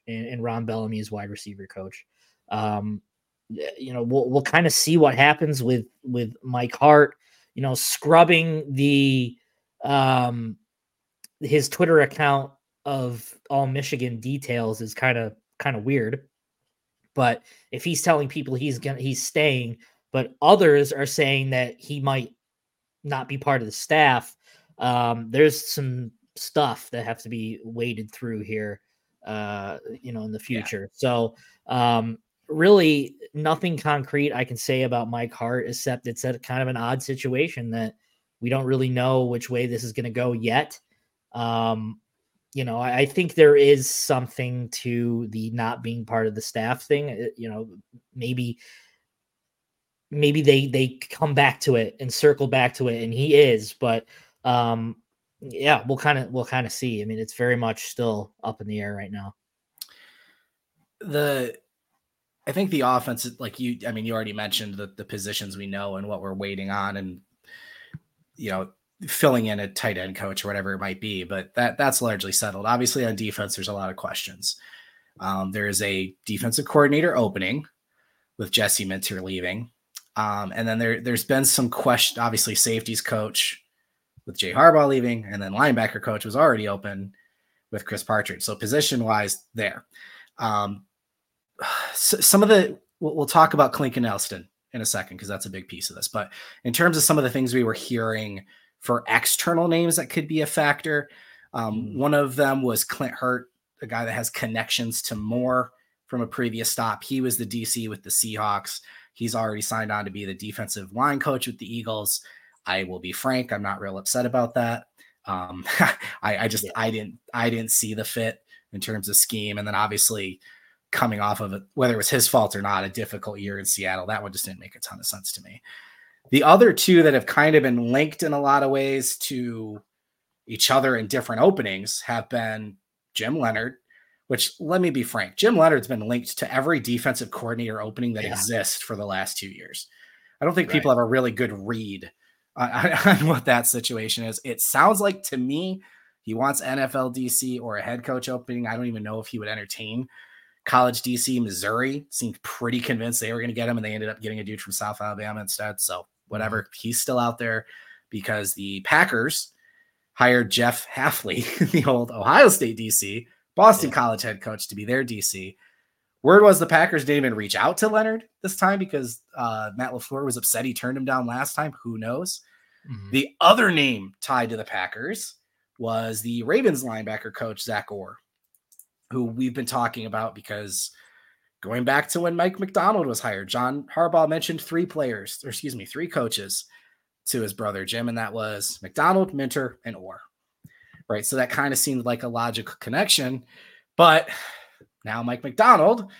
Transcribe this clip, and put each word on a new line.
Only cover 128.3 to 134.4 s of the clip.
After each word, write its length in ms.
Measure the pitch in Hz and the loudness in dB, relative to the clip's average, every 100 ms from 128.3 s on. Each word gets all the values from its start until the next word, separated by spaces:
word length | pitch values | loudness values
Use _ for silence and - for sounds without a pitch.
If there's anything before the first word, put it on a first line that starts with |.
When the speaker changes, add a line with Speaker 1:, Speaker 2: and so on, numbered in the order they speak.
Speaker 2:
a 80 | 143 | 0
lot 200 | 143 139 | 4 4
of 80 | 135 | 4
ways 480 | 135 135 135 127 - | 2 0 -2 -2 -4
to 640 | - 131 120 113 107 104 - _ _ _ _ _ - | -6 -6 -6 -8 -10 -14 -18 _ _ _ _ _ -12
each 240 | 110 - | 0 2
other 260 | 131 131 120 | 4 4 0
in 120 | 104 | -2
different 340 | 131 120 113 | -4 -2 4
openings 600 | 170 190 107 95 104 - | 4 4 0 -6 -6 -8
have 280 | - 117 - | -4 -6 -4
been 480 | 123 113 110 107 98 _ _ _ - | -4 -4 -6 -10 -18 _ _ _ -6
Jim 240 | 110 156 | -4 0
Leonhard, 380 | 117 107 123 - _ _ _ _ - | 0 -2 -4 -10 _ _ _ _ -4
which, 260 | 127 | -2